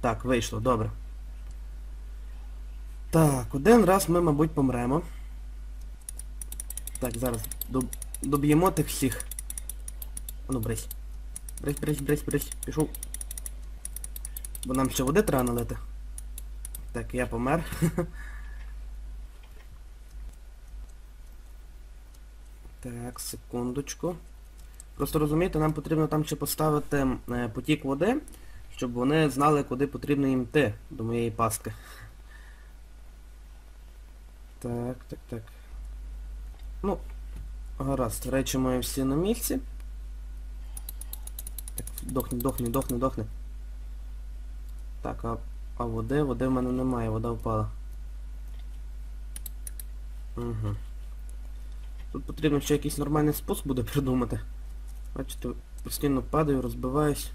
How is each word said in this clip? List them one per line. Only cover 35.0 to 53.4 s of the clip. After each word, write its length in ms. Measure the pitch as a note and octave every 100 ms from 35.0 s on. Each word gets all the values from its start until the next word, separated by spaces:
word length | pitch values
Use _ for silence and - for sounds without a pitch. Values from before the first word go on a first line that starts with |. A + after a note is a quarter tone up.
| -
так, 100 | - -
так. 140 | A#2 A2 - - - - - - - - - - - - -
Ну, 160 | F#3+ F#3 - - - - - - - -
гаразд, 480 | C3+ C3+ A#2+ A2 B2
речі 320 | C3 B2 C3
мої 200 | C3 B2+
всі 260 | A#2+ -
на 120 | C3+ C#3+
місці. 420 | F#3 A#3 - C4 - - - - - - - - - - - - - - - - - - - - - -
Так, 100 | - -
дохни, 360 | - B2+ B2 B2
дохни, 300 | B2+ B2 A#2+
дохни, 300 | A#2 C3+ B2
дохни. 260 | C3 - G#2+ - - - - - - - - - - - - - - - - -
Так, 220 | - -
а, 120 | A#2 A2+ - - - -
а 80 |
води? 380 | A#2+ A2+ A2+ C#3
Води 240 | D3 A#2+ C3
в 40 |
мене 220 | C3 B2+
немає, 380 | B2+ B2+ B2+ A2+
вода 200 | A2 A2+
впала. 400 | A2+ - A2 G#2+ - - - - - - - - - - - - - - - - - - - - - - - - - - -
Угу. 400 | A#2+ A2 G#2+ G2+ - - - - - - - - - - - - -
Тут 120 | -
потрібно 360 | - - D#3 C#3+
ще 140 | -
якийсь 240 | D3 D3 -
нормальний 360 | D3 D3+ D3+
спуск 320 | D3